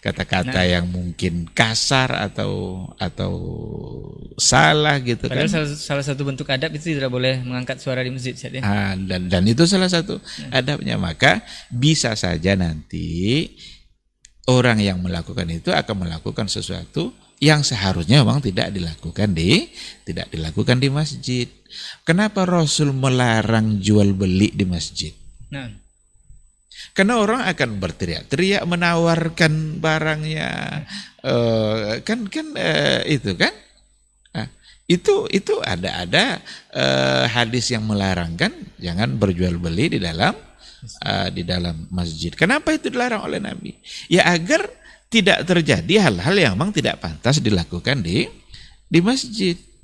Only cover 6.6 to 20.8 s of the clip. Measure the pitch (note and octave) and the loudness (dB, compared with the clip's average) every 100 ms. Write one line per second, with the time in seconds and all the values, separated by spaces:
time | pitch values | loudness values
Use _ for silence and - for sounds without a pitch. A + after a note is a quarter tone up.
6.6 | D#3+ D3+ E3 D3 C3+ B2 B2+ C3 B2 B2 | -2 -4 -4 -2 -2 0 0 0 -4 -6
7.6 | B2 C3 - B2+ B2+ C3 B2 B2 B2+ C3 | -6 -6 -4 -4 -4 -4 -8 -8 -10 -6
8.6 | G#2 G#2 G2+ F#2+ F#2+ F#2 F2+ F2+ G2 A#2 | 0 0 0 -2 -4 -4 0 4 4 6
9.6 | E3+ F#3+ F#3 F3 E3 - - - C#3+ C3 | 4 4 2 0 -2 -8 -10 -12 -2 -2
10.6 | B2+ D3 - A2 F2+ - C3 G3 - - | 0 -2 -2 -2 -2 2 2 2 -2 -20
11.6 | - A#2+ C#3+ D#3 B2 A2 F2+ F2 F2 F#2+ | -8 2 4 4 2 0 0 0 2 2
12.6 | F2 D#2 - E2+ E2+ E2 F#2+ C#3 - - | 2 -2 -8 -8 -6 -2 0 0 -2 -10
13.6 | - - _ _ _ _ - _ - B2+ | -20 -20 _ _ _ _ -20 _ 2 4
14.6 | B2 A2 G2+ F2+ F2+ F2 D#2+ F2+ E2+ E2 | 6 4 2 0 -2 -4 -6 -6 -4 -4
15.6 | - E3 - G#3 - D#3+ - - G#2 G2+ | 0 0 0 -4 -4 -6 -6 -6 -4 -4
16.6 | F#2 F2+ E2 - F#3 - _ _ C#3+ D3+ | -6 -8 -6 -6 -6 -8 _ _ 2 2
17.6 | C#3+ A2 F#2+ F2 D#2+ A2+ B2 C3 C3 F2+ | 0 0 0 0 4 6 6 2 0 -2
18.6 | - G2+ E2+ D#2 - - G#3 E3 B2+ E3+ | -4 -4 -6 -6 -10 -2 0 2 4 4
19.6 | E4+ - - - - - - D#3+ D#3+ - | 2 -12 -18 -16 -10 -8 -8 -6 -6 -2
20.6 | A2 B2+ | 2 2